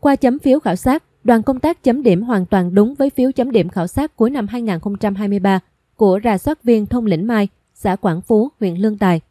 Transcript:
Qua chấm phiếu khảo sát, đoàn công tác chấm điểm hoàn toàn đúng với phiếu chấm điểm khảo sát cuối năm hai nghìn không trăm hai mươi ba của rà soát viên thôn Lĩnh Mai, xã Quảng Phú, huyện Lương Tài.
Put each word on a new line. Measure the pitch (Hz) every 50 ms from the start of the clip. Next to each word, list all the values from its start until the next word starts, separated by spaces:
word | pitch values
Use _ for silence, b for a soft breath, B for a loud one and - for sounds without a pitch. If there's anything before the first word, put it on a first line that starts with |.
Qua | - 294 277
chấm | 269 - 247 247 294
phiếu | - 285 254 302
khảo | - 214 170
sát, | 185 - 254 262 320 _ _ _ _ _
đoàn | - 233 226 214
công | - 262 254
tác | - 302 339 _ _
chấm | 262 240 277 285
điểm | - 180 175 220
hoàn | 240 247 196 180
toàn | 170 - 190 180 175 175
đúng | 202 208 233 285
với | - 277 285
phiếu | - - 247 262 262
chấm | - 247 262
điểm | 247 226 160 175
khảo | - 196 165
sát | 180 - - 285 311 _
cuối | _ 226 233
năm | 277 285 214
hai | 196 220 247 233
nghìn | 220 190 165
không | - 214 202 196
trăm | - 208 202
hai | 190 208 202
mươi | 202 202
ba | 185 196 190 185 - _ _ _ _ _ _
của | _ 220 196 185 196 214
rà | 240 208 185
soát | - 285 311 _ _
viên | 233 233 220 208
thôn | 196 - 247 233
Lĩnh | 214 185 156 185
Mai, | 226 240 214 202 196 _ _ _ _ _
xã | _ - 214 185
Quảng | 196 - 202 165 170
Phú, | 185 _ 226 214 220 285 _ _
huyện | 220 190 170
Lương | 175 196 220 214 196
Tài. | 214 190 175 165 - _